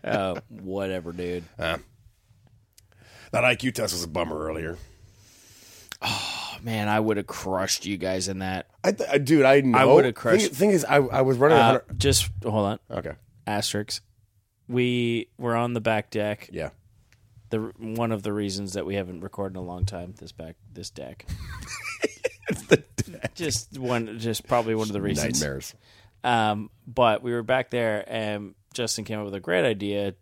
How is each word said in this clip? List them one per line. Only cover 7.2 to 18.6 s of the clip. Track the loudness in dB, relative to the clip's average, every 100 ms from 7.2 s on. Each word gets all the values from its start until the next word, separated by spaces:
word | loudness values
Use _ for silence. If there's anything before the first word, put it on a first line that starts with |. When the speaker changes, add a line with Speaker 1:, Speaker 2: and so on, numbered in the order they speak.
| -2
Speaker 1:
crushed | -8 -2 -2 0 -2 -2
you | -4
guys | -2 -2 -4
in | -4
that. | -4 -4 -8 _
Speaker 2:
I | -2
th-, | 0 0
I, | 0
dude, | 4 6
I | 8 8
know. | 6 6
Speaker 1:
I |
would | 10 10
have | 8
Speaker 2:
Thing, | 2 2 4
Speaker 1:
crushed. | 4
Speaker 2:
thing | 2 4
is, | 4
I, | 4 4
I | 4 2
was | 2 6
running | 8 8
a |
Speaker 1:
Uh, | 8
Speaker 2:
hundred | 4 0 -2
Speaker 1:
just | 2 2 2 -4
hold | -2 0 0
on. | -2 _
Speaker 2:
Okay. | -8 -8 -12 _ _ -6
Speaker 1:
Asterix. | -4 -2 -4 -6 -10 _ _ _ _ _ _ -4
We | 0 2 2 0 -2 -4 -6
were | -2
on | 0 0
the | 0
back | 0 0 -2
deck. | -4 -4 -4 -8
Speaker 2:
Yeah. | -10 -10 -12 _ _ _ _ _ -20 -6
Speaker 1:
The, | -4 -4 -10
one | -8 -4 -2
of | -2
the | -2
reasons | -2 -2 -4